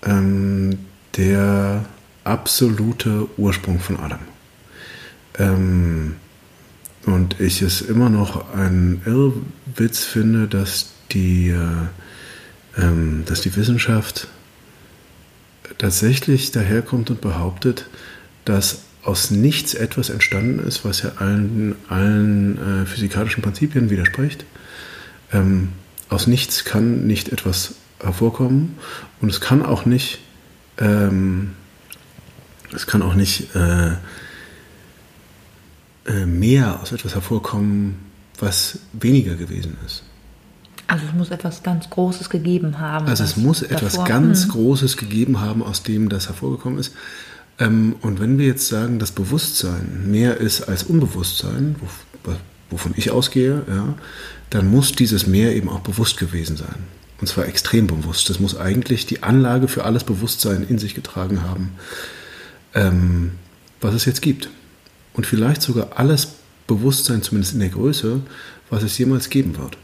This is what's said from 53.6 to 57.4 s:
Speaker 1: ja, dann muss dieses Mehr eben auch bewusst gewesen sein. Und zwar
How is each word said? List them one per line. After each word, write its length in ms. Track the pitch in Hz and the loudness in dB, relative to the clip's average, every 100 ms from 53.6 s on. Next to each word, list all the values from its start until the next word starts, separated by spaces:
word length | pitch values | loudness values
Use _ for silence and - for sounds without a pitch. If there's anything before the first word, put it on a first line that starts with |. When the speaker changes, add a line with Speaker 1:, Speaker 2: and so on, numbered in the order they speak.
| - | -2
Speaker 1:
ja, 260 | 98 113 147 - - - - - | -2 -2 -6 -10 -18 -18 -18 -4
dann 220 | 107 95 | 0 4
muss 220 | 120 135 | 6 4
dieses 340 | - 120 104 92 | 2 2 2 4
Mehr 280 | 95 113 | 4 4
eben 140 | 107 98 | 2 -2
auch 120 | 98 | -4
bewusst 360 | 92 98 113 - | -4 -2 0 0
gewesen 400 | 87 87 80 78 | -4 -4 -4 -6
sein. 200 | 80 - 92 - - - | -6 -10 -14 -16 -20 -8
Und 60 | 98 | -6
zwar 200 | - | -2